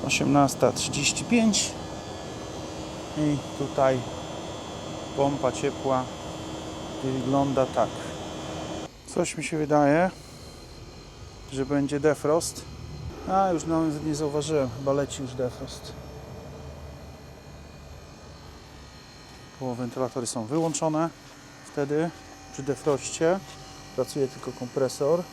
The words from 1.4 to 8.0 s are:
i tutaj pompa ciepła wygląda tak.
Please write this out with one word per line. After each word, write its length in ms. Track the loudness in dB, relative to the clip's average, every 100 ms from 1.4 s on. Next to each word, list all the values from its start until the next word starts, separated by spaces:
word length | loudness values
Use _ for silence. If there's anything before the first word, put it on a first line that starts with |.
| 6 4 2 -4 -8 -8 -8 -8 -8 -8 -8 -8 -8 -8 -8 -8 -6 0
i 200 | 2 2 -2 -4
tutaj 420 | -2 6 6 6 0 -6 -6 -8 -8 -8 -8 -8 -8 -8 -4 2
pompa 340 | 2 4 2
ciepła 520 | 2 0 0 2 2 2 -6 -8 -8 -6 -8 -8 -8 -8 -4
wygląda 640 | -2 0 4 4 6 4 4
tak. 240 | 4 2 0